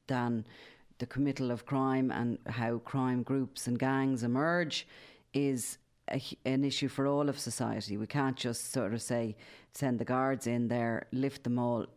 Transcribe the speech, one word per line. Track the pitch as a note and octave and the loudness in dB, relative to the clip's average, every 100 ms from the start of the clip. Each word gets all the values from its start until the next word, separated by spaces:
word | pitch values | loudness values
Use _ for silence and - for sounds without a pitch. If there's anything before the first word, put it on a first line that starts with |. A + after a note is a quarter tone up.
| - | -4
than | B2+ A#2+ A#2 A2 - - - - - | 0 2 0 -2 -12 -20 -20 -20 -10
the | A#2+ | -6
committal | C3 C#3+ C3+ B2+ | 0 0 0 0
of | A#2+ - | -2 -2
crime | C3+ C3 C3 C3 | 0 2 2 2
and | - A#2+ A2+ - | 2 0 -2 -4
how | A#2 A#2 A#2 | -2 0 0
crime | - C3+ B2+ B2+ | -2 0 2 0
groups | A#2+ C3+ B2+ - - | 2 0 0 -4 -2
and | A#2+ | 0
gangs | C3 C3+ C3+ C3 | 2 2 2 2
emerge | A#2+ B2+ D#3 F3 D#3+ - - - - - _ | 2 2 4 2 0 -2 -6 -16 -20 -20 _
is | C3+ C#3+ B2+ - - _ _ - | 0 2 2 -2 -8 _ _ -4
a | C3+ | -4
h-, | - - | -4 -6
an | - C3 | 0 2
issue | C#3 C3+ C#3 | 2 0 -2
for | - C#3 | 0 2
all | C#3+ D3 | 2 2
of | C#3 | 0
society. | - - A#2 G#2+ G#2 G#2 | -4 -2 -2 -2 -4 -4
We | A2 | -2
can't | C#3+ C3+ C3 | 0 0 0
just | B2 A#2 - | -2 -4 -4
sort | C3+ G2+ | -2 0
of | A#2 | -2
say, | - A#2+ A#2 G#2 - - - | -2 0 0 -4 -14 -20 -16
send | - C#3 A#2+ | -4 0 0
the | |
guards | A2+ B2+ C3 C3 - | 0 2 2 0 0
in | A#2+ A#2 | 0 2
there, | A#2+ A#2 A2+ - | 2 0 -2 -2
lift | B2+ C3+ C3+ | -2 -2 -2
them | A#2+ B2 | -2 0
all, | A#2+ A#2+ - | 2 0 -2